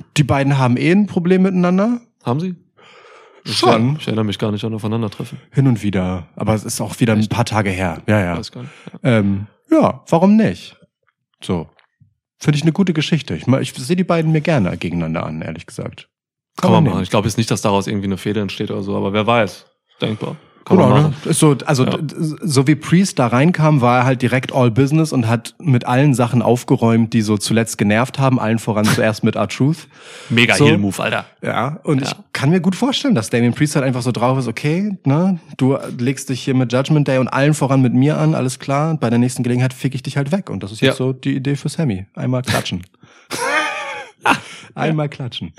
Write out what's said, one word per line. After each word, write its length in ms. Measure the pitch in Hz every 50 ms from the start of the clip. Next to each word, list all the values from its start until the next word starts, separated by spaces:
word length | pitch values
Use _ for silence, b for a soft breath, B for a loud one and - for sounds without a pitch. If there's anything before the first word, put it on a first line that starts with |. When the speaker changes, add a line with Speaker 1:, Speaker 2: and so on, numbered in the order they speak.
| - _ -
Speaker 1:
die 80 | 147 147
beiden 340 | - 147 139 135 139 143 135
haben 180 | 131 123 120
eh 160 | 127 139 156
ein 140 | 180 208 208
Problem 360 | 190 - 185 165 175 185 185
miteinander. 580 | 190 196 180 180 175 175 185 190 202 233 247 233 - _ _ _ _
Speaker 2:
Haben 160 | 123 120 151
sie? 140 | 180 185 175 - _ _ _ B B B B B B B B B B B B B B
Ich 120 | - 117
Speaker 1:
Schon. 400 | - 339 370 - 110 113 131 151 151
Speaker 2:
ich 80 | -
erinnere 200 | - 113 110 110
mich 120 | 104 98 -
gar 140 | 117 107
nicht 120 | 104 101 117
an 100 | 110 110
Aufeinandertreffen. 640 | 107 110 104 110 117 113 101 - - 120 - - - - _
Speaker 1:
Hin 160 | - 139 135
und 160 | 135 117 101
wieder, 460 | 104 101 92 95 92 90 92 87 80 - _
aber 180 | - 110 104 110
es 100 | 104 95
ist 160 | 110 - -
auch 200 | 117 98 - -
wieder 140 | 127 113 107
ein 60 | 107
Speaker 2:
Echt? 100 | 110 104
Speaker 1:
paar 160 | - - 120
Tage 240 | - 113 107 95 101
her. 320 | 92 90 95 87 80 78 -
Ja, 140 | - 107 107
ja. 160 | 92 87 85 78
Speaker 2:
Weiß 140 | 71 -
gar 100 | - 123
nicht. 100 | 123 135 B B B B B -
Ja. 160 | - 131 117 110
Speaker 1:
Ähm, 280 | 101 101 98 98 104 - _ _ _ -
ja, 340 | 320 311 - - - 131 - -
warum 260 | 160 165 185 196 208
nicht? 400 | 220 220 98 85 - - - - _ _ _ _ _ _ _ _ _ _ _ _ _
So. 260 | - - 92 85 78 - _ _ _ _ _ _ _ _ _ _ _ _ _ _
Finde 180 | - 151 147 143
ich 40 |
eine 100 | 156 160
gute 200 | 147 185 196 185
Geschichte. 420 | 156 156 147 - 170 139 - - 92
Ich 120 | 80 -
ma-, 140 | 120 131 135
ich 120 | - -
sehe 240 | - 139 131 127 185
die 80 | 185 180
beiden 280 | 170 175 165 160 160
mir 80 | 160 156
gerne 340 | 147 180 160 131 92 87 87
gegeneinander 480 | 85 - 85 85 85 82 80 80 82 82
an, 160 | 80 78 80
ehrlich 240 | 80 80 80 82 -
gesagt. 420 | - - - 98 92 - - - _ _ _ _ _ _ _ _ _ _
Speaker 2:
Kann 140 | - - 190
man 20 |
Speaker 1:
Kann 0 |
man 120 | 180 175 160
Speaker 2:
machen. 80 | 117 92
Speaker 1:
nehmen. 60 | 95 92
Speaker 2:
Ich 60 | -
glaube 180 | - 110 101 117
jetzt 100 | - 120
nicht, 120 | 110 -
dass 120 | 117 -
daraus 240 | - 107 101 98 95
irgendwie 200 | - 110 101 98
eine 120 | 98 95 90
Fehde 220 | - 107 101 107
entsteht 300 | 101 95 - - 107 101
oder 120 | 107 104
so, 120 | 98 98 101
aber 160 | 101 101 98 98
wer 120 | 107 104
weiß. 380 | 110 120 120 110 98 - - - _ _ _ _ _ _ -
Denkbar. 340 | 127 117 110 - - - 156 - - _ _ _ _
Kann 100 | - 190
Speaker 1:
Genau, 140 | 185 151 131
Speaker 2:
man 120 | 131 143 151
Speaker 1:
ne? 40 | 151
Speaker 2:
machen. 220 | 135 - - -
Speaker 1:
Ist 80 | 165 -
so, 160 | 160 151 139 120 -
also 220 | - 139 123 131
Speaker 2:
Ja. 100 | - 123
Speaker 1:
d-, 180 | - 156 135 - - 170 156 151 -
so 240 | - 165 135 131 135
wie 80 | 143 156
Priest 440 | 151 - - 170 180 202 - - -
da 100 | 127 113
reinkam, 520 | 120 123 139 175 180 - 156 151 151 135
war 200 | 120 120 123 127
er 40 | 120
halt 160 | 135 131 120
direkt 320 | 123 113 120 131 123 -
all 180 | - 139 123 120
business 400 | 107 131 139 135 151 160 160 151
und 160 | 143 135 110
hat 280 | 110 120 117 - - - -
mit 280 | - 156 127 120 -
allen 260 | 120 123 127 147 151
Sachen 300 | 131 110 120 110 117 117
aufgeräumt, 720 | 101 104 120 123 - - 143 - 117 113 113 113 113 110 -
die 80 | 117
so 160 | 104 104 107 101
zuletzt 400 | - - 110 113 110 - - -
genervt 400 | 113 101 104 113 127 - - 139
haben, 200 | 139 131 127 117
allen 200 | 104 107 113 110
voran 260 | - 123 104 107 107
Speaker 2:
<laughs> 180 | 104 - 117
Speaker 1:
zuerst 220 | 113 110 104 - -
mit 120 | 107 -
R-Truth. 520 | 107 104 98 - - 127 147 165 - - B B B B B B B B B
Speaker 2:
Mega 260 | 113 120 120 110 104
Speaker 1:
So. 100 | 127 147
Speaker 2:
Heel-Move, 360 | 147 160 - 101 98 - -
Alter. 220 | - 113 117 104 - - _ _
Speaker 1:
Ja, 400 | - 113 107 101 117 139 156 -
und 200 | - 170 147 131
Speaker 2:
Ja. 60 | 139 -
Speaker 1:
ich 60 | - - - _ -
kann 160 | - - 143
mir 100 | 180 190
gut 160 | 151 190 180
vorstellen, 380 | - 240 285 254 - - 277 208
dass 160 | 117 101 -
Damian 240 | - 117 120 120 117
Priest 200 | - 147 147 -
halt 120 | 151 127
einfach 160 | 135 123 127
so 100 | 107 123
drauf 260 | 104 110 117 127 131 135
ist, 100 | 120 117
okay, 500 | 107 - - 147 160 180 202 214 190 - -
ne, 340 | 139 139 160 180 190 185 160 - - -
du 220 | - 135 131 139 - - - - 131
legst 300 | 120 135 135 - - -
dich 140 | 127 123
hier 120 | - 143 127
mit 160 | 131 127 113 123
Judgment 340 | 127 139 - 156 151 139 147
Day 80 | 131 131
und 100 | 127 -
allen 260 | - 131 139 151 151
voran 260 | - 147 123 135 135
mit 140 | 127 120 117
mir 240 | 127 135 151 156 147
an, 160 | 156 156 160
alles 240 | 123 123 131 - -
klar, 400 | - - 139 143 151 165 160 151
bei 100 | 131 117
der 100 | 120 120
nächsten 240 | 123 120 - -
Gelegenheit 300 | 120 120 123 123 127 127
fick 220 | - - - 131 123
ich 80 | 123
dich 160 | - - - 143
halt 120 | 139 139
weg. 200 | 175 202 - -
Und 120 | 104 95
das 100 | 101 95
ist 100 | 110 -
jetzt 160 | 131 135 127 -
Speaker 2:
Ja. 60 | 131
Speaker 1:
so 60 | 131 131
die 220 | 127 - 139 139
Idee 200 | 139 127 139 143
für 140 | 135 - 151
Sammy. 360 | - - 160 131 98 92 101 - _
Einmal 280 | - 123 123 127 123
klatschen. 400 | 123 - - - - - - 85 92 - _ B B B B B B B
<laughs> 1400 | - 466 508 539 587 605 - - - - - - - - - - _ _ - - - - - - - - - - -
Einmal 340 | - 143 156 160 151 151 147
klatschen. 440 | - - 135 120 - - - 87 -